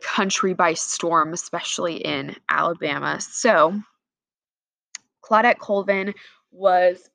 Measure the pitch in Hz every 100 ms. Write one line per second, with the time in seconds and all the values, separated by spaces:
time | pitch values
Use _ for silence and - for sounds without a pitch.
0 | - - 190 - 190 185 175 160 - -
1 | 170 165 156 170 - 170 - - 175 165
2 | - 147 139 - - 156 165 170 156 143
3 | 143 151 - - 233 180 160 202 - _
4 | _ _ _ _ _ _ _ _ _ -
5 | _ _ - 220 240 - - 202 196 196
6 | 196 208 - _ _ 180 190 180 180 185
7 | _